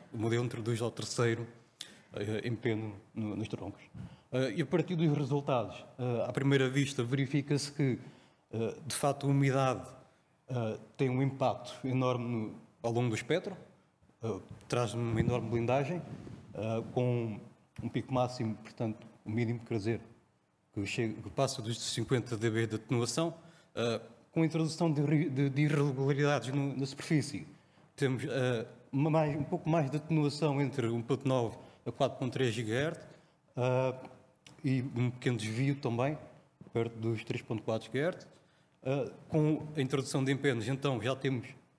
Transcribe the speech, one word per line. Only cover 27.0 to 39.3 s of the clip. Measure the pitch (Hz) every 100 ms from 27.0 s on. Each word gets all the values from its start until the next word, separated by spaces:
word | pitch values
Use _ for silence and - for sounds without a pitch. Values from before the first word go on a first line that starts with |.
| - 156 - 95 - - _ _ - -
Temos, | 139 127
eh, | 143 127 127 117 - - -
uma | 139 156
mais, | 156 151 143
um |
pouco | 143 180 156
mais | 165 139
de | 147
atenuação | 147 160 147 143 156 139
entre | 139 - 113
um | 117
ponto | 113 123 131
nove | 131 113 - - - -
a |
quatro | - 131 -
ponto | 127
três | 131 127
gigahertz, | 110 107 120 151 170 - - _ _ _ -
eh, | 127 127 131 123 - - - _ - -
e | 139 131 127
um | 120 123
pequeno | 123 131 117
desvio | 107 110 139 139
também, | 123 117 135 151 - - _ _ -
perto | 117 113 113
dos | 113 110
três | - 117
ponto | - 113
quatro | - 113 -
gigahertz. | 131 160 - - - _ _ _ _
Eh, | 131 139 131 -
com | -